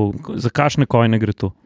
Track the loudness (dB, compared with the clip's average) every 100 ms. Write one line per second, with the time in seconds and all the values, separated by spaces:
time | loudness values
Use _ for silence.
0 | 0 -4 -8 -6 -2 0 0 2 2 2
1 | 2 2 0 -2 -6 -8